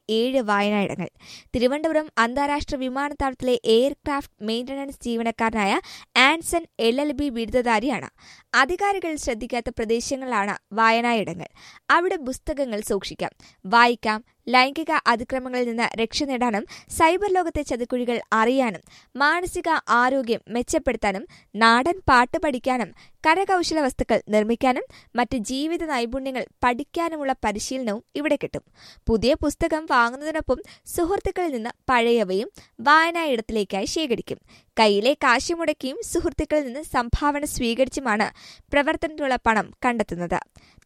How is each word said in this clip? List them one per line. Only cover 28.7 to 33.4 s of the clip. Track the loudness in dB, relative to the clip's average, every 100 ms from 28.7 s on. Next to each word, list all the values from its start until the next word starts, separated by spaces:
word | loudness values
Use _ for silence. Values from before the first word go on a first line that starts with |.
| _ -20 -8 0
പുതിയ | 2 4 2
പുസ്തകം | 0 0 0 0 2
വാങ്ങുന്നതിനൊപ്പം | 2 2 0 -6 -4 -2 -4 -6 -20 -8
സുഹൃത്തുക്കളിൽ | -2 0 0 -2 -2 -4
നിന്ന് | -4 -8 -8 0
പഴയവയും | 2 4 2 2 -2 -4 -10 -20 -2 4 6
വായനായിടത്തിലേക്കായി | 4 0 -2 -2